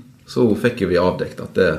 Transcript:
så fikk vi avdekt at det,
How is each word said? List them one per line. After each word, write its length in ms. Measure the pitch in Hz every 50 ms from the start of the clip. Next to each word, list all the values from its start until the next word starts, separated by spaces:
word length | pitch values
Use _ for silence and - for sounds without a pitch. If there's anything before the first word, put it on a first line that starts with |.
| - - - _ _
så 220 | - - 127 123 113 101 -
fikk 220 | - 120 - - 98 87
vi 60 | 90 85
avdekt 420 | 90 92 90 - - - - -
at 140 | - - -
det, 180 | 98 92 85 -